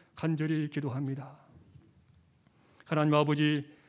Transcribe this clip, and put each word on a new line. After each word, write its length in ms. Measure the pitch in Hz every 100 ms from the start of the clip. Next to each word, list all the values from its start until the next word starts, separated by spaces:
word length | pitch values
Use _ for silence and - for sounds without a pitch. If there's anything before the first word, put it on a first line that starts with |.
| _
간절히 560 | - 160 156 156 156 151
기도합니다. 680 | 151 143 131 139 135 - - - - - - - _ _ _ _ _ _ _ _ - -
하나님 260 | 156 151
아버지, 640 | 147 147 147 151 147 143 -